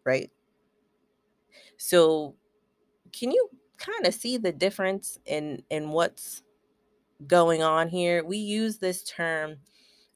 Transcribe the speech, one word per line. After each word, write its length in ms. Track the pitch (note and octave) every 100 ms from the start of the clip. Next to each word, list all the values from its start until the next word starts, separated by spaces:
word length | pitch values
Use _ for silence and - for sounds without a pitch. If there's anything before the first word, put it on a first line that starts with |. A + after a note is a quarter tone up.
right? 280 | B2+ C3 - _ _ _ _ _ _ _ _ _ _ _ _ - - -
So 580 | - F3+ D#3+ D#3 D3 - _ _ _ _ _ _ _
can 200 | - A#3+
you 180 | A#4 G#4+ - _ -
kinda 340 | - A4 F#3
see 260 | - A#3+ B3
the 140 | F#3+
difference 680 | D3 G3 G3+ F#3+ G3 - - -
in, 380 | D3+ D3+ - -
in 200 | D#3 D3+
what's 540 | D#3 E3+ - - - _ _ _ _ _ _ _ - C#3+
going 340 | F3 E3 D#3+
on 280 | D#3+ D#3+ E3
here? 340 | F3+ F3 F3
We 140 | D#3+ G#3
use 400 | G#3 G#3+ A3 G#3+
this 240 | F#3 F3+
term, 540 | - - E3 D#3+ D#3 D3 _ _ _ _ _